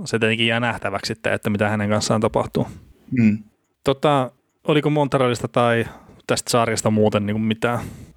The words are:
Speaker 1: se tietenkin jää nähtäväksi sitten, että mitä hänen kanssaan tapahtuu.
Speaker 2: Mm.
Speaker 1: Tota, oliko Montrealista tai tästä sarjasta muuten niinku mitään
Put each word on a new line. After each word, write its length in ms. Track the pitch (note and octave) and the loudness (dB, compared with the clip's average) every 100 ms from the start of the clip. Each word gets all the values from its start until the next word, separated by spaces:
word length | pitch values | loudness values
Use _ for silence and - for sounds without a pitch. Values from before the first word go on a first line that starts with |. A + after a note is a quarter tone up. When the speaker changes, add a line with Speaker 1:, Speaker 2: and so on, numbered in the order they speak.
Speaker 1:
se 140 | F3+ A2+ | -6 0
tietenkin 280 | A2 A2+ A#2 | 0 0 0
jää 140 | A#2 | 0
nähtäväksi 480 | A#2+ G#2 G2+ G2 - | -2 -4 -4 -6 -6
sitten, 180 | A2 G#2+ | -6 -4
että 180 | G2+ - | -2 -2
mitä 180 | G#2 G#2 | 0 0
hänen 220 | G#2+ G#2 | 0 0
kanssaan 300 | G#2+ - A2+ | 0 0 0
tapahtuu. 460 | C3 - - - C3 - - - - | 0 0 -2 -2 -4 -8 -20 -20 -6
Speaker 2:
Mm. 280 | B2+ A2 G#2 - _ _ _ | 2 2 2 -4 _ _ _
Speaker 1:
Tota, 460 | - C3+ D#3 C#3+ B2 - _ _ - | -2 0 2 2 0 -6 _ _ 0
oliko 220 | D3+ D3 | 0 2
Montrealista 580 | D3+ C#3 C#3 B2 A#2+ B2 | 0 0 2 0 0 -2
tai 380 | B2+ A#2+ A#2 A2+ - - - - | 2 2 2 -2 -8 -20 -10 -4
tästä 240 | B2 - | -4 0
sarjasta 400 | A#2+ A2+ G#2+ A2+ | 0 0 0 0
muuten 360 | G#2+ G#2+ G#2 G2+ | 2 2 2 -2
niinku 120 | A2 | -2
mitään 400 | A2 A2 A#2 A#2+ - - - | -2 0 -2 -2 -6 -14 -20